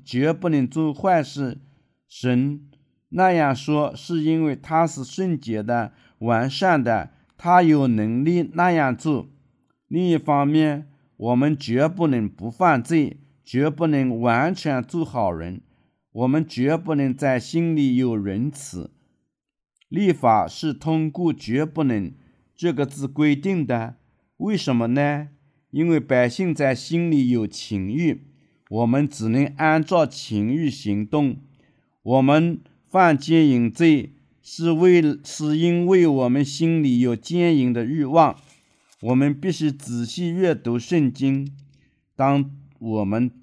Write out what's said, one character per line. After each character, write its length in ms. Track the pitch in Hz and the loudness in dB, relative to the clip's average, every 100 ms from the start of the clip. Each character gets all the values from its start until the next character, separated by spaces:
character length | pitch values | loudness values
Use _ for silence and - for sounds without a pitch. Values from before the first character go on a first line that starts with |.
绝 300 | - 123 147 | -6 -2 0
不 160 | 165 180 | 0 0
能 180 | 147 123 | 0 0
做 260 | 151 156 | -2 -4
坏 280 | 139 196 170 | -2 0 2
事。 380 | 139 143 131 - - _ _ _ _ | 0 -6 -8 -8 -18 _ _ _ _
神 600 | - 127 123 139 147 147 _ _ _ _ | -6 0 2 0 -4 -14 _ _ _ _
那 240 | 165 185 | 0 2
样 220 | 170 143 135 | 4 2 0
说， 400 | 143 151 147 - | -2 -2 -2 -6
是 280 | - 170 | -6 -4
因 200 | 156 160 | 0 0
为 120 | 156 135 | 0 -4
他 320 | 135 160 165 | -2 0 0
是 160 | 139 | -2
圣 360 | 123 - 190 151 | -10 -6 -4 -4
洁 220 | 113 107 | -4 -6
的、 320 | 107 120 107 _ _ - | -2 -2 -4 _ _ -8
完 300 | 113 113 131 | -2 0 -2
善 340 | - 190 160 | -2 2 2
的， 280 | 117 110 - _ _ _ | 2 -2 -4 _ _ _
他 240 | 170 180 | 2 4
有 260 | 170 151 131 | 6 4 2
能 380 | 110 107 120 151 | 0 0 -2 0
力 240 | 175 160 | 0 -2
那 180 | 165 180 | 0 0
样 240 | 165 139 120 | 2 0 -2
做。 340 | 160 135 - _ _ _ _ _ - | -4 -4 -6 _ _ _ _ _ -8
另 220 | 165 180 | -2 0
一 80 | 160 | 0
方 300 | 160 143 143 | 2 2 2
面， 420 | 156 156 147 156 _ _ - | 2 2 -2 -10 _ _ -8
我 180 | 110 123 | -2 2
们 220 | 143 147 | 2 0
绝 300 | 107 117 156 | -2 0 0
不 200 | 180 165 | 0 0
能 220 | 123 104 | 0 -2
不 200 | - 104 | -6 -10
犯 320 | 123 180 135 | 0 2 2
罪， 360 | 120 165 131 - _ _ | 2 0 0 -4 _ _
绝 260 | - 127 151 | -6 -2 -2
不 180 | 156 165 | 0 0
能 340 | 143 131 117 | 0 0 0
完 320 | 120 117 156 | 0 2 0
全 280 | - 156 131 | -2 -4 -4
做 220 | 120 170 | -4 -6
好 280 | 135 117 98 | -6 -2 -2
人， 300 | 82 85 95 - _ _ _ _ | -4 -8 -12 -16 _ _ _ _
我 160 | 113 127 | -4 0
们 200 | 151 156 | 0 -2
绝 300 | 120 135 165 | -2 -2 -2
不 180 | 175 147 | -2 -2
能 180 | 135 | -2
在 260 | 127 143 127 | -2 -2 -2
心 360 | 117 165 170 160 | -2 -2 0 0
里 220 | 139 123 | 0 2
有 180 | 127 110 | 0 -2
仁 340 | 98 98 139 | -4 -4 -6
慈。 420 | 143 - 92 - _ _ _ _ _ _ _ _ _ - | -8 -14 -14 -14 _ _ _ _ _ _ _ _ _ -8
律 240 | 160 202 | -2 0
法 340 | 151 120 107 85 | 2 4 4 2
是 260 | - 160 | -4 -6
通 380 | 120 156 160 156 | -4 -2 0 -2
过 200 | 160 170 | -2 -4
“绝 320 | - - 127 156 | -4 -4 -2 -2
不 180 | 156 | -2
能” 300 | 143 110 90 - _ _ _ - | -2 -2 -4 -10 _ _ _ -6
这 160 | 170 | -4
个 140 | 135 139 | -2 -4
字 220 | 143 139 | -6 -6
规 280 | 139 151 143 | 0 2 2
定 300 | 180 185 127 | 0 -2 -2
的。 300 | 117 113 120 _ _ _ - | -4 -6 -14 _ _ _ -10
为 180 | 190 208 | -4 -4
什 200 | - 120 | -2 0
么 120 | 117 | 0
呢？ 420 | 131 143 147 147 _ _ _ _ | 0 0 -2 -8 _ _ _ _
因 160 | 143 170 | -4 0
为 120 | 156 | 0
百 280 | 139 127 123 | 2 2 2
姓 260 | 123 185 | 0 -2
在 200 | 147 139 | 0 0
心 380 | 127 - 165 170 | -2 -2 -2 0
里 180 | 147 127 | 2 2
有 160 | 120 107 | 0 -2
情 460 | - - 101 95 | -8 -8 -6 -4
欲， 340 | 135 170 - - _ _ _ - | -2 -2 -2 -8 _ _ _ -8
我 160 | 107 117 | -2 0
们 220 | 131 147 | 2 0
只 220 | - 110 | -2 -2
能 160 | 120 143 143 | 0 0 0
按 260 | 156 160 | 0 2
照 220 | 151 175 143 | 2 2 0
情 420 | - - 107 107 | -4 -6 -4 -2
欲 220 | 147 156 | -2 -2
行 360 | - 104 101 107 | -4 -4 -4 -2
动。 320 | 151 139 - - _ _ _ _ _ | -2 -2 -4 -14 _ _ _ _ _
我 200 | - 131 | -2 2
们 400 | 135 151 170 165 - _ _ | 4 4 2 -2 -12 _ _
犯 300 | 190 175 143 | 4 4 4
奸 300 | 143 165 151 | 2 4 6
淫 240 | 123 117 | 4 2
罪， 420 | 113 165 147 - - _ _ | 2 4 4 0 -14 _ _
是 300 | - - 165 | -18 -4 -2
为， 480 | 160 180 175 151 123 | 4 6 6 4 0
是 340 | - - 151 156 | -8 -8 -2 0
因 280 | 170 175 175 | 2 2 4
为 220 | 190 170 | 4 4
我 220 | 135 123 | 4 2
们 160 | 135 139 | 0 -2
心 360 | - 165 165 | -2 0 2
里 180 | 143 120 | 2 2
有 160 | 123 113 | 2 -2
奸 420 | - 175 170 151 | -4 0 2 2
淫 160 | 123 | 2
的 100 | 120 | 0
欲 200 | 117 160 | -2 -2
望。 360 | 135 165 147 - _ _ _ _ _ _ | 0 4 4 2 _ _ _ _ _ _
我 140 | 113 127 | 0 2
们 240 | 143 143 | 2 0
必 120 | 185 | -4
须 200 | 160 151 | -2 -2
仔 340 | 139 123 120 117 | -4 -8 -6 -6
细 260 | - 175 | -6 -4
阅 240 | 170 185 123 | 0 0 0
读 240 | 117 120 | -2 -4
圣 320 | - 175 135 | 0 0 0
经。 440 | - 135 135 139 - - _ _ _ _ - | 0 -2 -2 -4 -14 -20 _ _ _ _ -2
当 360 | 135 143 139 - - - | 0 2 -2 -8 -20 -14
我 260 | 113 110 101 | -6 -2 0
们 260 | 110 123 120 | 0 -2 -4